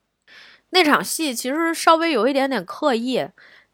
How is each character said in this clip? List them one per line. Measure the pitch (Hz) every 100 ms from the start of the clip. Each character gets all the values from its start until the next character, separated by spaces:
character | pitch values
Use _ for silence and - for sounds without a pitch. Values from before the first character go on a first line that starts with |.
| _ _ _ - - - _
那 | 359
场 | 311 208
戏 | 190 - 311
其 | 233 254
实 | 302 330
稍 | 320 - 320
微 | 330
有 | 262 233
一 |
点 | 277 269
点 | 247
刻 | 170 - 302
意， | 233 247 233 139 _ - - _